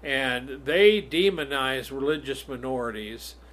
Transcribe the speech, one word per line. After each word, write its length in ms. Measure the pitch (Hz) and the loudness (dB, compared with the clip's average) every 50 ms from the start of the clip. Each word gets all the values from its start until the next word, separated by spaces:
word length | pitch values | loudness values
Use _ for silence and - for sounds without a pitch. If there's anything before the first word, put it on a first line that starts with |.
| - | -4
And 600 | 151 139 135 135 131 123 123 127 139 131 147 131 | -2 -2 0 0 0 -2 -2 -4 -8 -12 -10 -4
they 380 | 135 151 180 202 208 214 208 | 0 4 8 8 8 8 6
demonize 880 | 190 127 135 160 185 196 190 165 151 139 139 139 131 131 131 131 117 - | 0 -2 0 2 2 2 2 0 -4 -4 -2 -2 0 0 -2 -4 -6 -6
religious 560 | 135 135 135 143 156 151 131 135 135 - - | -6 -2 0 0 0 0 -2 -6 -8 -8 -8
minorities 880 | - 135 120 123 131 131 127 120 117 110 107 107 104 110 113 - - - - - - | -10 -10 -8 -6 -4 -4 -4 -4 -4 -6 -8 -10 -10 -12 -12 -14 -16 -18 -18 -20 -20